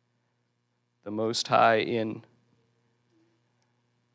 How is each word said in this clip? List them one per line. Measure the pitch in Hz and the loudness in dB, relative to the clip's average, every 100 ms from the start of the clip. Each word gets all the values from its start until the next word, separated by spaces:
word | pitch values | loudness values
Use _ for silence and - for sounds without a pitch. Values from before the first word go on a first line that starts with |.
| _ _ _ _ _ _ _ _ _ _ | _ _ _ _ _ _ _ _ _ _
the | 104 | -10
Most | 107 110 117 - | -6 -4 -4 0
High | 120 117 110 | 4 4 4
in | - 117 110 113 - _ _ _ _ _ _ _ _ _ _ _ _ _ _ _ _ _ _ | 0 -2 -4 -8 -16 _ _ _ _ _ _ _ _ _ _ _ _ _ _ _ _ _ _